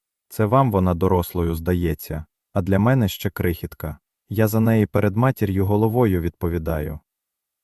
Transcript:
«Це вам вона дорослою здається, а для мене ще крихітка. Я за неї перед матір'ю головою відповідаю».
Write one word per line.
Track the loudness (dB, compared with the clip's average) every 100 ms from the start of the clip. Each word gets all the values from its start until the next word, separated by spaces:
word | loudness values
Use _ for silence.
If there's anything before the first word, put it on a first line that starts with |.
| _ _ _
«Це | -4
вам | 0 2 2
вона | 2 2
дорослою | 2 2 0 0 -2 -2
здається, | -2 -2 0 0 -4 -8 -10 -12 _ _
а | -6
для | 0 2
мене | 2 2 0
ще | -2 -8
крихітка. | -4 -4 -4 -8 -10 -12 -12 _ _ -8
Я | 0 0
за | 2
неї | 2 4 2
перед | 2 0 2
матір'ю | 0 0 -2 0 2
головою | 2 2 2 2 2
відповідаю». | -2 -4 -4 -4 -4 -4 -6 -10 _ _ _ _ _ _